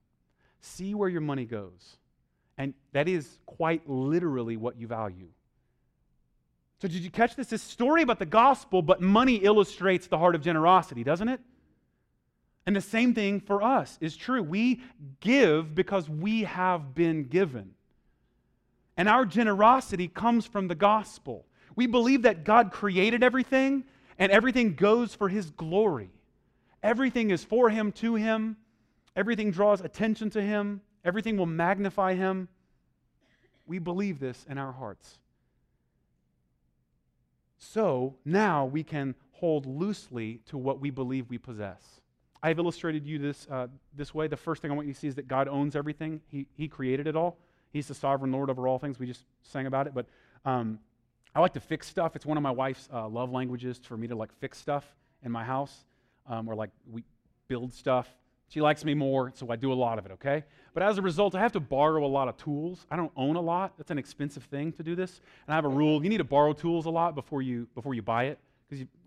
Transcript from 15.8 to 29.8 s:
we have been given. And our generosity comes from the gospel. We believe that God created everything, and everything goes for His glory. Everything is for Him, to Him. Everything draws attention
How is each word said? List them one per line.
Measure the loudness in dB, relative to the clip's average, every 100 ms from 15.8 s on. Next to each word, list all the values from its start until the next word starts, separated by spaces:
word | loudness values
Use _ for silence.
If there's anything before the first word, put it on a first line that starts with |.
| 0 0 -2
we | -4 -2 -2
have | -2 -2 0 0 -4
been | 0 0 0
given. | 0 0 0 -4 -14 -20 _ _ _ _ _ _ _ _ _ _ _ -2
And | 4
our | 4 4
generosity | 2 2 6 6 6 2 -4 -4
comes | -2 2 2 0
from | -4 -4
the | 2
gospel. | 4 4 0 -14 -14 -14 -14 _ _ -2
We | 2
believe | 4 4 6
that | 4 2
God | 4 6 6
created | 0 -2 2 2 4
everything, | 4 2 2 2 2 0 -4 _ _ 0
and | 6
everything | 6 6 4 2 4
goes | 4 4 2 -2
for | -2
His | -2 -6
glory. | -8 -2 2 2 0 -8 -18 _ _ _ _ _ _
Everything | -2 2 0 0 0
is | 0
for | 0 4 4
Him, | 4 -2
to | -2 -2 0
Him. | 0 -2 -4 -8 _ _ _ _ _ -4
Everything | -2 0 0
draws | 2 4
attention | 4